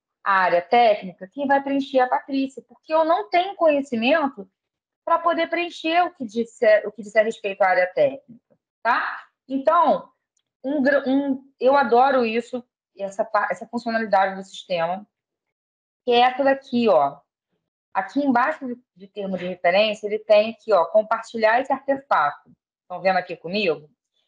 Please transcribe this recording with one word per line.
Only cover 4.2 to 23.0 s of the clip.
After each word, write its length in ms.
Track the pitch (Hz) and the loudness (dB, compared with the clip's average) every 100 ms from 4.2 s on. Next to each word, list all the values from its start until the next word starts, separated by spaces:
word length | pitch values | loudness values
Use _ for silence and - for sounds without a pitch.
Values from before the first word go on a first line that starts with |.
| 277 208 196 _ _ _ _ _ | 0 -8 -18 _ _ _ _ _
pra 140 | - 330 | -2 0
poder 300 | 339 320 330 | 0 -2 -2
preencher 540 | 339 349 - 320 330 | -4 -6 -6 -2 0
o 100 | 349 | 0
que 100 | - | -4
disser, 600 | 233 220 233 - 220 214 208 | -10 -6 -6 0 4 4 2
o 60 | |
que 100 | - | -12
disser 220 | 208 220 | -2 0
respeito 380 | 196 - 202 190 | 0 -2 -8 0
à 60 | 190 | 2
área 180 | 185 180 | 2 0
técnica, 640 | 175 143 135 _ - _ _ _ _ | 2 0 0 _ -20 _ _ _ _
tá? 440 | 226 277 - - - _ _ | -2 -2 -4 -10 -16 _ _
Então, 640 | 269 269 339 311 190 - _ _ _ _ _ | -2 2 2 2 0 -4 _ _ _ _ _
um 180 | 262 294 | -6 -2
gr-, 260 | 262 285 247 | 0 0 0
um, 440 | 277 285 262 - _ | -2 0 -6 -8 _
eu 180 | 247 277 | 2 2
adoro 480 | 247 240 269 269 | 4 4 4 2
isso, 400 | 226 226 - 247 - _ _ - | 0 -4 -6 -12 -14 _ _ -12
essa 280 | 196 196 | -12 -8
pa-, 240 | 214 202 - | -4 -2 -2
essa 160 | - 226 | -8 -8
funcionalidade 720 | 240 233 226 220 196 196 190 | -10 -6 -6 0 0 0 -4
do 60 | |
sistema, 640 | 190 - - 175 165 190 208 _ _ _ _ _ _ _ _ _ | -12 -18 -8 -4 -4 -6 -12 _ _ _ _ _ _ _ _ _
que 80 | - | 0
é 80 | 240 | 2
essa 220 | 247 254 | 2 2
daqui, 460 | 269 269 - 240 226 | 0 0 -2 -2 2
ó. 300 | 165 139 147 _ _ _ _ _ _ _ | 4 2 -4 _ _ _ _ _ _ _
Aqui 280 | 185 190 277 | -8 -4 -2
embaixo 460 | 285 240 269 311 262 | 0 0 0 -4 -10
de, 140 | 247 _ _ | -14 _ _
de 120 | 196 | -18
termo 280 | 208 196 185 | -12 -8 -6
de 100 | 180 | -8
referência, 600 | 180 175 190 220 208 208 | -2 0 2 0 -2 -6
ele 120 | 214 | -8
tem 340 | - 208 220 | 2 2 2
aqui, 200 | 220 - | -6 0
ó, 140 | 196 165 | 2 4
compartilhar 760 | 214 214 226 - 226 220 233 | 0 0 -4 -6 -2 2 2
esse 120 | 262 | 0
artefato. 800 | 269 - 269 - 185 147 - _ _ _ _ | -6 -2 -4 0 0 0 -4 _ _ _ _
Estão 180 | _ 180 | _ -4